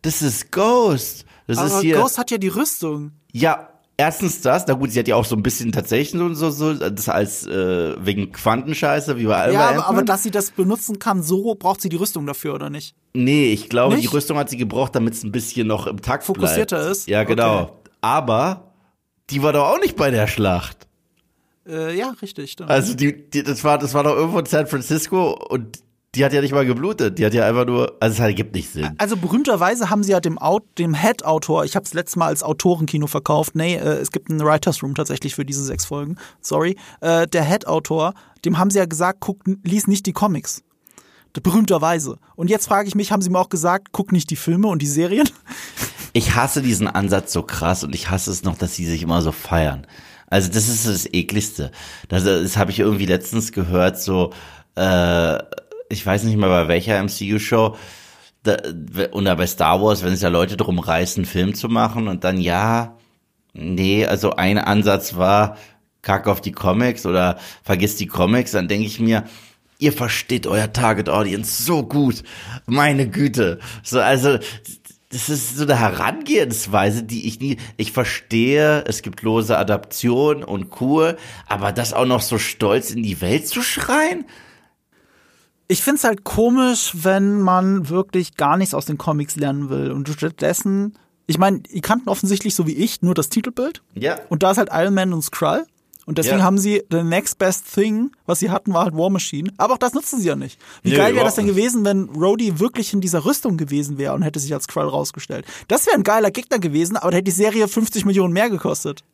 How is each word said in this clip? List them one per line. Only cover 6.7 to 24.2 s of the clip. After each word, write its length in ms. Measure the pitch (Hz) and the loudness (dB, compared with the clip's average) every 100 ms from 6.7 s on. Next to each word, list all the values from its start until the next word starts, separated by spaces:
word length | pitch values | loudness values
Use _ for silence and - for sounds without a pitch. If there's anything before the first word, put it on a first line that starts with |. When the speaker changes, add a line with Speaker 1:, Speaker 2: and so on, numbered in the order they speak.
Speaker 1:
das 340 | 143 90 101 - | 0 -4 -4 -2
als, 360 | 90 101 - - | 0 -2 -4 -6
äh, 500 | 95 92 90 82 - | -2 0 0 -2 -2
wegen 260 | 92 101 98 | -4 -2 -4
Quantenscheiße, 840 | - - 117 135 151 147 147 143 123 | -4 0 0 -2 -2 0 0 -2 -2
wie 60 | |
bei 60 | 110 | 0
Speaker 2:
Ja, 80 | 95 | 2
Speaker 1:
Albert 200 | 95 202 | 2 4
Speaker 2:
aber, 100 | 233 - | 4 2
aber 80 | 185 | 0
Speaker 1:
Ant-Man. 180 | - 240 | 0 2
Speaker 2:
dass 160 | 196 | 0
sie 80 | 226 | 0
das 220 | 202 196 | -2 -4
benutzen 460 | - 190 226 - 202 | -2 0 0 -4 -6
kann, 220 | - 185 | -2 -2
so 300 | 156 185 220 208 | 0 -2 -2 -2
braucht 240 | 185 196 | -2 -2
sie 80 | 190 | -4
die 80 | 165 | -4
Rüstung 280 | 208 170 143 | -4 -4 -8
dafür, 280 | 139 156 | -8 -8
oder 160 | 143 143 | -8 -8
nicht? 240 | 143 - _ _ | -12 -14 _ _
Speaker 1:
Nee, 380 | 127 127 147 131 | 0 2 4 4
ich 160 | 107 - | 0 0
glaube, 280 | 120 127 - | 2 4 4
Speaker 2:
Nicht? 120 | 120 | 2
Speaker 1:
die 40 | |
Rüstung 240 | 147 143 147 | -2 0 -2
hat 100 | 143 | -4
sie 80 | 123 | -4
gebraucht, 360 | 113 110 131 | -4 -2 -2
damit's 300 | 131 113 113 | 0 0 -2
ein 80 | 107 | -6
bisschen 340 | 120 113 123 110 | -6 -6 -4 -2
noch 200 | 107 - | -2 -4
im 120 | 101 | -6
Takt 200 | - 139 | -4 -4
Speaker 2:
Fokussierter 520 | - 190 170 160 214 165 | -2 0 2 2 0 -2
Speaker 1:
bleibt. 120 | 156 | -2
Speaker 2:
ist? 160 | 196 - | -4 0
Speaker 1:
Ja, 160 | 101 | 0
genau. 380 | 107 113 113 104 | 2 2 2 2
Speaker 2:
Okay. 100 | 82 - - _ | -2 -8 -20 _
Speaker 1:
Aber 720 | 107 135 127 113 156 190 - _ _ _ _ _ - | 0 0 2 0 0 -4 -12 _ _ _ _ _ -8
die 120 | 139 | 0
war 100 | 151 | 2
doch 120 | 147 143 | 4 4
auch 120 | 294 | 4
nicht 160 | 392 - | 2 2
bei 140 | 143 | 2
der 160 | 120 107 | 2 0
Schlacht. 580 | - 101 90 - - - _ _ _ _ _ _ _ - | 2 2 0 -4 -16 -20 _ _ _ _ _ _ _ -12
Speaker 2:
Äh, 280 | 160 160 175 | -8 -4 -4
ja, 180 | 254 247 | -6 -8
richtig, 300 | 196 - 139 | -14 -12 -14
stimmt. 180 | - 165 | -14 0
Speaker 1:
Also 240 | 139 190 | 0 2
die, 340 | 127 143 147 - | 0 -2 -2 -6
die, 120 | 143 | -4
das 220 | 143 135 | -2 -2
war, 140 | 147 147 | 2 2
das 160 | 143 | 2
war 80 | 143 | 0
doch 100 | 143 | 2
irgendwo 220 | 143 | 2